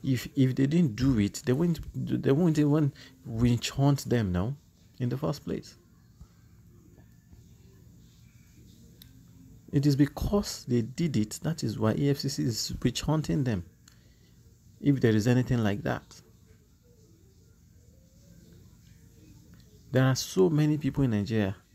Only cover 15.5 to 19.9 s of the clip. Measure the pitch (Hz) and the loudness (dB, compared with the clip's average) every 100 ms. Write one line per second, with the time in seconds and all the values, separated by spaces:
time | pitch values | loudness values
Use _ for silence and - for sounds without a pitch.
15.5 | 123 107 101 - 117 - - - - - | 0 0 -2 -4 -6 -10 -20 -20 -20 -20
16.5 | - _ _ _ - - - - _ - | -20 _ _ _ -20 -20 -20 -20 _ -20
17.5 | - - - - - - - - - - | -20 -20 -20 -20 -20 -20 -20 -20 -20 -20
18.5 | - - - - - - - - - - | -20 -20 -20 -20 -20 -20 -20 -20 -20 -20
19.5 | - - - - | -20 -20 -20 -2